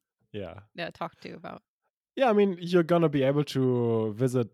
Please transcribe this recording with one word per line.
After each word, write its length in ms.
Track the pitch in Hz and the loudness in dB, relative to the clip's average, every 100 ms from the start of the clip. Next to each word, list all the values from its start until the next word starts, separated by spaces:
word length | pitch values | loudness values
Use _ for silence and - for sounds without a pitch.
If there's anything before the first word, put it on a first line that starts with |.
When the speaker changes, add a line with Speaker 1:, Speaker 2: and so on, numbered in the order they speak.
| _ _ _ | _ _ _
Speaker 1:
Yeah. 260 | 104 90 92 104 - | -12 -12 -14 -18 -14
Speaker 2:
yeah, 140 | 165 | -12
talked 300 | - 170 _ | -10 -12 _
to 100 | - | -18
about. 300 | 170 175 - _ _ _ _ _ - | -16 -16 -18 _ _ _ _ _ -2
Speaker 1:
Yeah, 140 | 262 | 2
I 40 | |
mean, 240 | 208 202 175 | 4 2 0
you're 240 | 175 180 | 0 2
gonna 260 | 160 170 165 | 4 2 2
be 140 | 147 | 2
able 220 | 131 147 143 | 2 0 0
to 680 | 135 127 123 117 113 110 | 0 2 2 0 0 -2
visit 360 | 107 127 123 113 | -2 0 0 -2